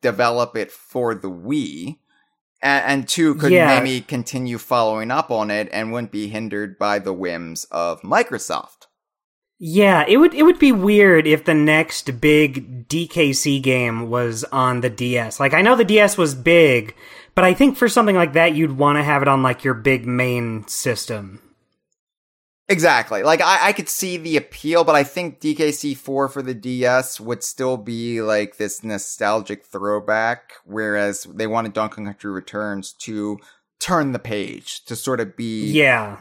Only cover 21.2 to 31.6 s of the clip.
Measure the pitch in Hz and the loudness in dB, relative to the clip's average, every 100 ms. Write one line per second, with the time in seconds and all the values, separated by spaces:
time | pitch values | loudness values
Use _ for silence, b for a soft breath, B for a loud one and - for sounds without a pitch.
21.2 | 98 101 _ _ _ _ _ _ _ _ | -10 -18 _ _ _ _ _ _ _ _
22.2 | _ _ _ _ _ 190 165 131 110 107 | _ _ _ _ _ 2 4 2 0 -2
23.2 | 117 160 170 190 190 208 165 - 190 180 | 2 2 4 4 2 0 -6 -6 -6 -8
24.2 | 160 151 - - 147 165 160 151 139 - | -2 -2 -2 -12 -2 2 4 2 2 -4
25.2 | 175 - 156 151 156 147 147 131 - 135 | -8 -6 -6 -2 -2 -2 -6 -8 -6 -4
26.2 | 135 139 127 123 123 127 123 127 127 - | -4 -4 -8 -8 -8 -2 0 0 -2 -10
27.2 | 110 120 - - 131 127 104 117 117 117 | -8 -8 -8 -6 -4 -4 -6 -8 -6 -4
28.2 | 110 107 104 - 104 - 110 104 - - | -2 -2 -2 -6 -8 -8 -10 -10 -10 -4
29.2 | 104 110 98 101 _ 98 98 104 104 107 | -2 -2 -4 -14 _ -8 -4 -4 -2 -2
30.2 | 113 120 _ - _ 104 107 104 101 98 | 0 -4 _ -20 _ -6 -4 -2 -2 -4
31.2 | - 95 110 113 | -12 -8 -4 -4